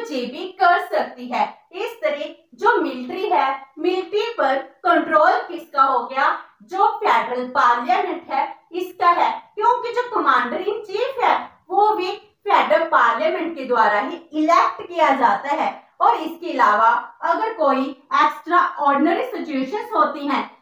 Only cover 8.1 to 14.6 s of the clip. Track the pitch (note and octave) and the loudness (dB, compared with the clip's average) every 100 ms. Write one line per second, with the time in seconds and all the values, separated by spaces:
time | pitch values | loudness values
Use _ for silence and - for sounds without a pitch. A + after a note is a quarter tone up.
8.1 | - - C4+ D4 - _ F4 - - F4 | -6 -4 -4 -4 -8 _ -8 -8 0 2
9.1 | F4 - - - - G#4+ B4 A#4+ A#4 A#4+ | 4 2 0 -10 0 2 2 0 -4 -2
10.1 | G#4+ C4+ C#4+ A#3+ E4+ G4 - - G#4 C5 | 0 2 2 0 -4 -4 -6 -6 -4 -4
11.1 | A#4+ F#4 - - _ _ F#4+ G#4+ F4+ F#4 | 0 0 0 -4 _ _ 2 4 2 -2
12.1 | G#4 - _ G4+ - - D#4+ D#4+ D4 - | -6 -14 _ 2 2 4 2 4 4 4
13.1 | - D#4 F4+ D4+ C4 A#3 D4 D4 - E4+ | 2 0 -2 -4 -8 -2 2 2 2 -2
14.1 | F4 - D#4 D#4 F4+ | -8 -8 -2 2 4